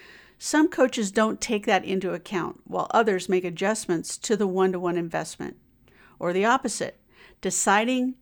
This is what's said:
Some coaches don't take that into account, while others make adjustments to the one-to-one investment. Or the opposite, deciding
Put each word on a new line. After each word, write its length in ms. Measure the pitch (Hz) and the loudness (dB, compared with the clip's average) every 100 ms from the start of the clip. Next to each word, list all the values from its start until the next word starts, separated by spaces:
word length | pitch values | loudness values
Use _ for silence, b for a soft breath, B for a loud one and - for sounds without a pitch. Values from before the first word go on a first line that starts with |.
| B B B B | B B B B
Some 300 | - 294 330 | 0 4 4
coaches 440 | - 262 254 202 | 4 2 2 -2
don't 280 | 220 220 208 | 2 2 0
take 260 | - 214 208 | -4 -2 2
that 200 | 190 - | 0 2
into 280 | 190 180 | -2 -2
account, 480 | 170 - 190 160 - - | -6 -6 -4 -4 -8 -8
while 220 | 180 - | -4 0
others 380 | - 220 185 180 | 2 2 0 0
make 140 | 185 | 0
adjustments 760 | 180 170 196 220 - 165 - - | 0 -2 -2 -2 -2 -2 -2 -10
to 160 | - 214 | -2 0
the 120 | 202 | 0
one-to-one 500 | 185 190 180 180 175 | 2 2 0 -2 -2
investment. 600 | 170 165 160 - - - _ _ _ b b b | -2 -4 -6 -10 -12 -12 _ _ _ b b b
Or 160 | 165 | -2
the 120 | 180 214 | 0 2
opposite, 540 | 262 226 - - - _ b b b | 2 0 -4 -6 -8 _ b b b
deciding 760 | 190 - - 202 233 262 254 254 | -6 -2 2 4 4 0 -2 -4